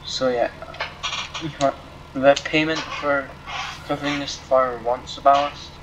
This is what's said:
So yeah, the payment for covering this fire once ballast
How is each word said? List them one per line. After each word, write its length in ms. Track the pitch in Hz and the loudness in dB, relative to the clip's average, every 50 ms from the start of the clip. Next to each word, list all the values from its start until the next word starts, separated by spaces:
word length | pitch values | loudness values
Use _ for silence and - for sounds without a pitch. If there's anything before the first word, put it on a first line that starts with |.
| - | -8
So 220 | - - - 131 127 | -8 -4 0 0 2
yeah, 220 | 123 - - - - - - - - - - - - - - - - - - - - - 165 156 143 - 139 135 - - - - - - - - - | 2 2 0 0 -2 -10 -14 -14 -10 -10 -10 -10 -8 -8 -6 -6 -4 -6 -8 -8 -8 -6 -6 -6 -2 2 2 2 2 -2 -16 -18 -18 -18 -18 -8 -4
the 260 | 135 131 139 143 - - | 6 8 8 6 6 2
payment 360 | - - 156 156 160 160 156 | 0 2 2 2 2 0 -2
for 480 | 151 - - - 147 147 143 139 135 131 - - - - - - - - - - - | -4 -6 -8 -4 0 2 2 2 0 -4 -12 -14 -12 -10 -8 -8 -8 -8 -10 -12 -4
covering 320 | - 143 139 143 143 147 143 | -4 -4 -2 -2 -2 -2 -2
this 180 | 139 135 - | -4 -6 -8
fire 400 | - - - 135 131 131 127 120 113 | -10 -2 2 4 4 4 4 0 -2
once 380 | 110 120 123 131 - - - - | 0 -2 -2 -2 -2 -12 -12 4
ballast 500 | - 139 139 143 143 143 - - - - - - | 6 6 6 8 4 2 -2 -8 -14 -14 -16 -18